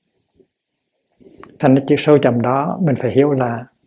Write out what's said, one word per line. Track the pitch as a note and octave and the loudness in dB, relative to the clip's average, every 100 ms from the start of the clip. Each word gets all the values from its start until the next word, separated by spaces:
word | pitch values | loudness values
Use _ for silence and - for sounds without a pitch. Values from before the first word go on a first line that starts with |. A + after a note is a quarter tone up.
| _ _ _ _ _ _ _ _ _ _ _ _ - - - - | _ _ _ _ _ _ _ _ _ _ _ _ -20 -20 -20 -2
Thành | D3 | 2
ra | C3+ C3+ | 2 2
chữ | C#3+ | 0
sâu | - D3 | 2 2
chậm | C3 A#2+ | 2 0
đó | A#2 C3+ D3+ - | -2 -2 -4 -4
mình | E3+ B2 | -2 -2
phải | B2 | -2
hiểu | B2 D3 | 0 0
là | C3+ B2 A#2 B2 _ | 0 -2 -6 -12 _